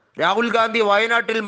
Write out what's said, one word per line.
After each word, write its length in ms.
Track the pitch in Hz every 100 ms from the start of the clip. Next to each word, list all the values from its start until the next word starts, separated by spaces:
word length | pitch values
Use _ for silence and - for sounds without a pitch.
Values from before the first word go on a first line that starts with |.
| _ -
രാഹുൽ 280 | 165 202 233 226
ഗാന്ധി 240 | 226 226 208
വയനാട്ടിൽ 500 | 202 226 233 220 226